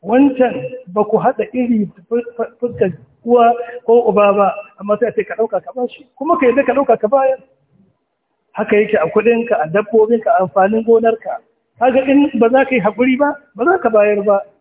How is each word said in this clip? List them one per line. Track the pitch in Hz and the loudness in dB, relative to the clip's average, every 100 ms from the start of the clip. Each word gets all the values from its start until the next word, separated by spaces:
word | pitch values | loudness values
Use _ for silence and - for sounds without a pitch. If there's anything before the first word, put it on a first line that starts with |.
Wancan | 175 240 285 254 247 - - - - | 0 2 2 2 0 0 -10 -12 -8
ba | 185 | -4
ku | 214 214 | 0 0
haɗa | 190 262 220 | 0 -2 -6
iri | 254 247 226 202 - 175 | -4 -2 -2 -2 -8 _
fu-, | 233 233 - | -6 -6 -8
fu-, | 233 _ | -10 _
fuskar | 240 233 196 - - _ | -8 -2 -4 -4 -18 _
uwa | 233 240 233 233 - - - | -6 0 0 0 -6 -12 0
ko | 233 - | 2 2
uba | 202 202 | 2 2
ba, | 202 196 165 - _ | 2 0 -2 -14 _
amma | 202 208 | -6 -2
sai | 226 | -2
a | |
ce | 202 | -4
ka | 196 175 | -8 -4
ɗauka | 220 190 | -4 -4
ka | - | -8
ba | 254 247 | -8 -8
shi. | - - _ | -10 -20 _
Kuma | 277 - | -4 0
ka | 247 | 2
yadda | 240 269 | 2 0
ka | |
ɗauka | 262 - 226 | 0 0 0
ka | 214 | 2
bayar. | 269 269 262 _ _ _ _ _ _ _ _ _ _ _ | 0 0 -2 _ _ _ _ _ _ _ _ _ _ _
Haka | - 208 208 | -8 -2 0
yake | 208 220 | 2 0
a | 165 | 0
kuɗinka, | 214 208 233 233 190 | 0 2 0 0 -4
a | 156 | -2
dabbobinka, | 180 208 226 220 233 220 | -2 0 2 2 0 0
a | 175 | 0
amfanin | 185 202 190 220 | 0 2 2 0
gonarka. | 226 226 226 220 190 - _ _ _ _ | 2 2 2 -2 -6 -12 _ _ _ _
Kaga | 247 254 269 | 0 2 2
in | 277 285 226 | 2 2 2
ba | 233 | 2
za | 262 | 2
ka | 269 | 2
yi | 254 | 0
haƙuri | 202 208 254 254 | -2 0 0 2
ba, | 285 277 _ | 0 -2 _
ba | - | -4
za | 269 359 | 0 0
ka | 233 | 2
bayar | 220 208 208 202 | 2 2 0 0
ba. | 202 - _ | 0 -2 _